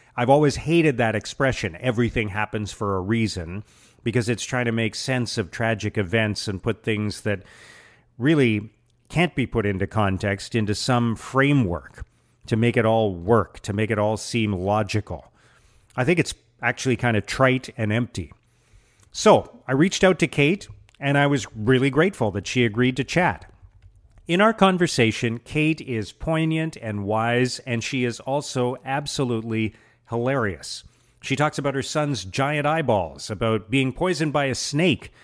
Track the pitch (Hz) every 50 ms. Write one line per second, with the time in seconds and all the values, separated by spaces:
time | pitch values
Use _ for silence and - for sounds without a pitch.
0 | _ _ - 123 120 120 139 151 151 143 - - - 151 170 170 156 156 127 110
1 | 120 110 107 104 - - - - 139 131 113 - - 95 80 85 - 131 110 117
2 | 120 110 - 123 107 104 92 104 107 - - 110 104 101 - - 110 101 98 92
3 | 90 98 117 117 113 98 - 92 82 82 90 104 - _ _ - - - _ _
4 | - 120 110 127 107 113 117 98 - - 131 123 120 117 113 113 113 107 - -
5 | - - 131 127 120 - - 120 98 85 - - 113 113 117 98 107 104 - 110
6 | 101 85 113 113 110 107 101 - - 110 98 90 - 120 104 - - 117 110 104
7 | 107 104 - - - 107 101 95 - - - - - - - - - - _ _
8 | _ _ _ - 117 151 165 147 131 117 107 104 104 110 - _ _ _ _ _
9 | _ - - 156 180 - - 151 120 - - 117 101 101 98 92 98 - - 110
10 | 104 98 95 90 107 101 101 98 - - - 117 107 101 107 - - - 127 120
11 | 120 117 110 - - - - 135 135 143 147 139 113 87 85 78 - - - -
12 | - - _ _ _ _ _ _ - - 120 110 117 120 107 123 107 113 113 113
13 | 110 104 92 85 85 95 120 110 90 - - - - - 98 104 110 104 110 104
14 | 104 107 110 107 - - - 120 110 104 98 87 92 98 104 107 107 95 - 107
15 | - - 85 - - - _ _ _ _ _ _ _ _ _ _ _ _ - 127
16 | 127 135 180 165 135 - - - _ _ _ - - 120 127 - - 131 120 -
17 | 127 120 110 104 - - - - 131 127 127 127 - - - - 110 104 107 117
18 | 123 - - - 82 - - _ _ _ _ _ _ _ - - _ _ _ _
19 | _ _ - - - 214 170 107 - - - - _ - 135 135 170 196 - -
20 | 196 185 180 - 175 151 - 151 143 147 196 196 - - - - - _ _ -
21 | 139 139 143 143 143 143 143 127 101 - - 110 107 123 131 123 131 143 127 147
22 | 170 202 190 - 123 104 92 101 - - - 127 120 113 101 117 123 127 127 143
23 | 135 - - 165 180 151 92 - - - - _ - - _ _ - - _ _
24 | _ _ _ - - - 165 185 208 226 220 - 196 190 185 170 175 156 - -
25 | 117 113 104 - - 117 113 117 - - - 151 151 156 160 - - 135 123 110
26 | 101 - - - - 160 160 160 160 160 160 160 160 160 - - 113 110 104 104
27 | 98 98 107 110 113 117 120 123 127 123 - - - 131 120 113 110 - - 131
28 | 123 120 110 - - 127 135 147 139 - - 131 123 123 127 - - 127 135 147
29 | 147 - - - 139 120 117 113 110 113 110 110 110 104 - - _ _ _ _
30 | _ - 113 117 120 131 139 135 110 101 85 - - - - - - - _ _
31 | _ _ _ _ - - 135 135 147 151 - - 143 139 131 139 123 - - 156
32 | 151 143 139 101 92 98 - - 135 143 151 147 143 147 156 165 151 123 113 98
33 | 85 - - - - - 107 90 117 113 110 104 95 101 117 135 131 131 - -
34 | 165 185 175 143 160 151 131 147 139 135 120 - - - 139 147 180 180 120 -
35 | - - - _